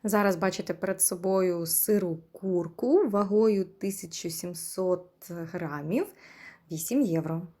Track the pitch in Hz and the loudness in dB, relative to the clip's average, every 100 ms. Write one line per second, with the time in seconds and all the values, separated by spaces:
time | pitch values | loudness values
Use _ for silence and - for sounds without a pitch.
0 | 214 208 202 180 190 185 - - 190 190 | 2 4 4 2 0 -2 -6 -4 -4 0
1 | - 180 190 190 185 170 165 - - 208 | -2 0 0 2 2 0 -2 0 2 2
2 | 180 160 - - 190 175 165 - 247 349 | 2 -4 -10 -8 0 0 -2 -2 4 4
3 | 302 202 196 208 220 202 185 - 196 196 | 4 2 2 4 4 4 -2 -4 -6 -6
4 | 165 - 170 165 180 165 - - 185 180 | -10 -8 -8 -8 -8 -10 -10 -2 0 0
5 | - _ - 170 165 180 160 147 151 233 | -2 _ -14 -10 -8 -6 -6 -6 -2 -2
6 | 403 - - - - - _ 160 - 262 | -2 -8 -20 -20 -20 -20 _ -8 -2 0
7 | 233 160 151 165 180 _ | 2 2 0 -4 -6 _